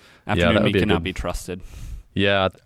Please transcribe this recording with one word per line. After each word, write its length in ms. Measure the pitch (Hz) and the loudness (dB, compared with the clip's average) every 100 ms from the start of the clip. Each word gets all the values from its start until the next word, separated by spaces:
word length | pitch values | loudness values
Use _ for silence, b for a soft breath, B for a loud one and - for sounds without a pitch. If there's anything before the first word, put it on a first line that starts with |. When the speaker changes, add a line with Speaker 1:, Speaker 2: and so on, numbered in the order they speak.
| b b - | b b -4
Speaker 1:
Yeah, 60 | |
Speaker 2:
Afternoon 220 | 87 87 104 | 2 4 4
Speaker 1:
that 60 | |
would 40 | - | 2
Speaker 2:
me 60 | |
Speaker 1:
be 60 | 101 | 2
a 20 | |
Speaker 2:
cannot 120 | 104 85 | 2 0
Speaker 1:
good 80 | |
Speaker 2:
be 80 | 87 | -2
trusted. 460 | 92 87 - - 92 - B B B B - | -6 -6 -6 -8 -12 -12 B B B B 0
Speaker 1:
Yeah, 300 | 98 101 92 - | 2 2 0 -2